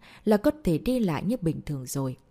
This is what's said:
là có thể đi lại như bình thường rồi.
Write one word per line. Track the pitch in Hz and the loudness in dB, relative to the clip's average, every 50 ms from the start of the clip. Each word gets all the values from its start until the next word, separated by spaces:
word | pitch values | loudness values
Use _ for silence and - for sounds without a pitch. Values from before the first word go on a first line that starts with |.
| - - - - - | -16 -20 -20 -4 2
là | 214 214 | 2 4
có | 208 - 302 294 - - | 4 4 2 0 0 0
thể | 185 160 | 0 0
đi | 147 - 240 254 247 | 0 0 0 0 0
lại | 214 175 147 - 156 | 0 0 0 -2 -2
như | 190 254 - | -2 -2 -2
bình | 170 165 135 135 - | -2 -2 -2 -4 -6
thường | - 147 131 127 | -8 -8 -8 -8
rồi. | - - 139 135 131 127 - _ _ | -6 -6 -4 -4 -4 -6 -10 _ _